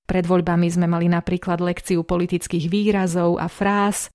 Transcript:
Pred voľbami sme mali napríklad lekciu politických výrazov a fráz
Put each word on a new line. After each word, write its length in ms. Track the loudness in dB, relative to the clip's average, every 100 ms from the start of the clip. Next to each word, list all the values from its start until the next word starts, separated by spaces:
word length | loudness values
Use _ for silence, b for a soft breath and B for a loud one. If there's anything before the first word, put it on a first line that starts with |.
| -4
Pred 160 | -2
voľbami 480 | 2 2 2 2 2
sme 160 | 2 0
mali 240 | 2 2
napríklad 480 | 0 0 -4 -2 -2
lekciu 480 | -2 -4 -2 -2 0
politických 640 | -2 0 -2 -4 -4 0
výrazov 720 | 0 2 2 0 0 0 0
a 80 | -2
fráz 560 | -2 0 2 0 0 -6